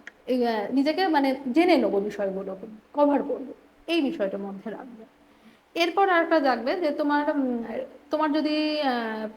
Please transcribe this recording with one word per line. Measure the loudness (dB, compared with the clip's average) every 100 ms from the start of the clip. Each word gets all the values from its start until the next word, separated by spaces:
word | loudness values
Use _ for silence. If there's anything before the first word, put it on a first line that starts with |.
| -20 -12 -4
এই, | 0 0
আহ, | -2 -2
নিজেকে, | 0 2 2 2
মানে, | 2 2 0 0
জেনে | 4 6 6
নেবো, | 4 0
বিষয়গুলোকে | -2 -4 -4 -4 -8 -10 -14 -18 _
কভার | 2 4 4
করবো, | 0 -6 -8 -16 _ _ -4
এই | 0
বিষয়টার | 0 0 -4 -4
মধ্যে | -8 -10 -12
রাখবে। | -12 -14 -18 -20 _ _ _ -20 _ _
এরপর | -2 0 2 4
আরেকটা | 4 4 2
জাগবে | 2 0 0 -2
যে | 0
তোমার, | 0 0 0 0
উম, | 0 0 -2 -6 -8 -10 -14 -6
তোমার | -2 0
যদি, | 0 0 0 0 0
আহ, | 0 -2 -2 -6 -8